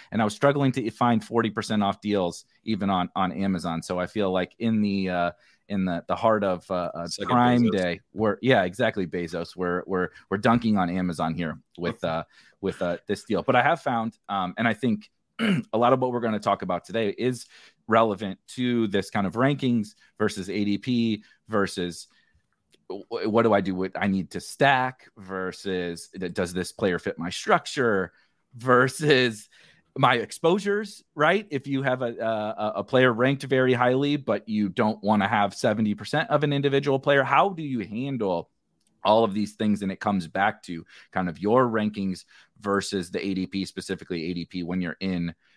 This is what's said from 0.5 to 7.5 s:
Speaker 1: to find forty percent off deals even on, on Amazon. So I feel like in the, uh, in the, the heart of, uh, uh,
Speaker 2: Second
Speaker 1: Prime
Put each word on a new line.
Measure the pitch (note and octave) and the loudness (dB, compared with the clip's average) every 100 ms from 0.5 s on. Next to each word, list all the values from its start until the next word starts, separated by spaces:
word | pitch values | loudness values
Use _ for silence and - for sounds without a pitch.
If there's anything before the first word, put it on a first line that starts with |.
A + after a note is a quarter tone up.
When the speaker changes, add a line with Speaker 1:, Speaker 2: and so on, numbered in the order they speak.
| C#3+ C3+ | 4 2
Speaker 1:
to | B2+ A2+ | 0 -2
find | - A#2+ A2+ | 0 2 2
forty | - A#2 A2+ | 2 0 0
percent | G#2+ - G#2+ | -2 -2 0
off | G2 G2 | 0 0
deals | G#2 G2+ F2 - - _ | 0 0 0 -4 -14 _
even | - G#2+ G2 | -6 -2 0
on, | F#2 F2+ - | 0 0 -2
on | F#2 | -2
Amazon. | F#2 G2 F2+ E2+ E2 | -2 -2 -2 -4 -6
So | - F2+ | -4 -4
I | F2+ | -4
feel | G#2+ G2 | -2 0
like | F#2 F2+ - | 0 -2 -4
in | A#2 A2 | -2 0
the, | G#2 G2 F#2+ | 2 0 -2
uh, | F2+ F2 - _ _ - | 0 -2 -4 _ _ -8
in | G2+ F#2 | -4 -2
the, | E2+ - | -2 -4
the | |
heart | F2 A2+ G#2+ | 0 2 2
of, | G2 F2 - | 2 -2 -4
uh, | F2+ F2 | -4 -4
uh, | E2 E2+ | -6 -10
Speaker 2:
Second | - G2+ | -8 0
Speaker 1:
Prime | B2 B2 | 4 4